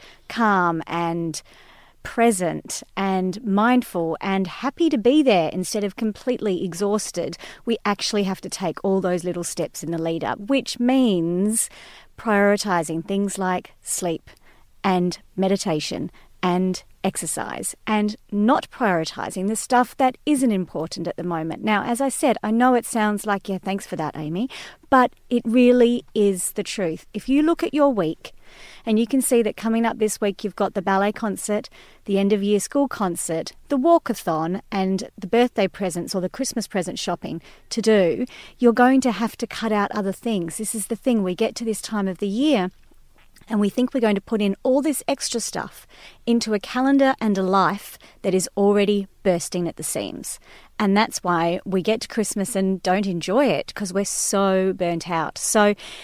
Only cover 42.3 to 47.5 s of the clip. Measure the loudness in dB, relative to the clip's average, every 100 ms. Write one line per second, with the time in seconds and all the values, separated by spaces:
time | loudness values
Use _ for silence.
42.3 | 0 2 2 0 -6 -18 -20 -20 _ _
43.3 | -20 -4 0 2 2 0 2 2 0 -2
44.3 | 0 0 0 2 2 2 -2 -4 -4 -4
45.3 | -6 -6 -6 -8 -12 -20 -20 -20 -8 0
46.3 | 0 0 -4 -2 0 4 4 4 2 0
47.3 | 0 2